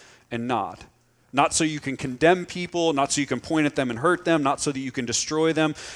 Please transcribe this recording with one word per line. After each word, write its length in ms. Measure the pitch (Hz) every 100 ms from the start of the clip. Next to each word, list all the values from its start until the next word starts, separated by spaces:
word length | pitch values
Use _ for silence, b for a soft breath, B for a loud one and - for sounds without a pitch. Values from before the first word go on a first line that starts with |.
| B B B
and 160 | 120 120
not. 380 | 120 92 - - _ _ _ _
Not 200 | 131 151
so 120 | -
you 160 | 156 151
can 160 | 135 131
condemn 500 | 147 127 160 180 175
people, 460 | 180 175 175 165
not 180 | 143 135
so 100 | -
you 60 | 139
can 140 | 123
point 260 | - 160 147
at 80 |
them 160 | 143 131
and 80 | 117
hurt 260 | 160 175
them, 200 | 175 165
not 160 | 139 135
so 100 | 151
that 80 | 135
you 140 | 135
can 120 | 135
destroy 480 | 120 117 - 156 160
them, 220 | 156 156 151 B